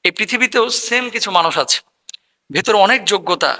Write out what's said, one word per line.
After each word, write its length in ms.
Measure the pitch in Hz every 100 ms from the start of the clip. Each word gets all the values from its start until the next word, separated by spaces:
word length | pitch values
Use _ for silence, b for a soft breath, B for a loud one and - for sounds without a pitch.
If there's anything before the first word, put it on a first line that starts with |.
এই 80 | 277
পৃথিবীতেও 540 | - 214 240 254 262 233
সেম 400 | - - 240 247
কিছু 200 | 226 208
মানুষ 260 | 185 165 156
আছে, 220 | 131 - _ _ - - _ _ _
ভেতরে 260 | 147 - 214
অনেক 260 | 196 254
যোগ্যতা, 480 | 180 196 175 175 147